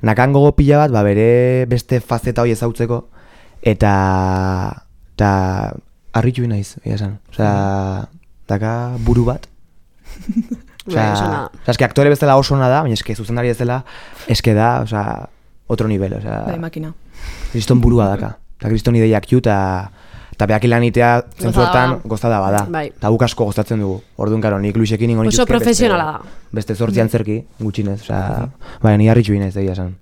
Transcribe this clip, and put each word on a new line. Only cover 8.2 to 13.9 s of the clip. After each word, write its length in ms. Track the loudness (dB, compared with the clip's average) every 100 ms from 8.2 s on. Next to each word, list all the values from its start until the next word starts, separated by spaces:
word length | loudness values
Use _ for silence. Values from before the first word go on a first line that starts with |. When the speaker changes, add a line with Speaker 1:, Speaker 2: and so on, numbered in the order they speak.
| _ -20 -6
Speaker 1:
daka 240 | -4 -2 -4 -6 -4
buru 200 | 0 2
bat. 240 | 2 -2 -10 -20 -20 -20 _ _
Speaker 3:
<laughs> 800 | -20 -16 -6 -4 -4 -8 -14 -20 -6
Speaker 1:
Osea, 140 | -2
Speaker 3:
Bai, 100 | 0
oso 100 | 0
ona. 200 | 0 -2 -6
Speaker 1:
osea, 240 | -10 -4
eske 120 | 0
aktore 260 | 0 4 4
bezala 240 | 4 4 4
oso 180 | 4
ona 140 | 2 2
da, 140 | 2
baina 80 | 0
eske 220 | -2 -4 -8
zuzendari 320 | -6 -2 -2
bezala, 300 | -2 -2 -4 -8